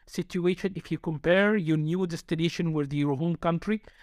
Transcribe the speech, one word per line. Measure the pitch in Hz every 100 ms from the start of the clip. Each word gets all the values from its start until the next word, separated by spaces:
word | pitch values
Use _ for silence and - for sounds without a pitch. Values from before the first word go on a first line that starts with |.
| -
situation | - 170 180 175 190 190
if | 180 -
you | 156
compare | - 151 160 185 208 214
your | 156 156
new | 151 180 185
destination | 165 - 160 165 - 175
with | 156 143
your | 147 143 135
home | 165 165
country, | 170 170 - 214 - -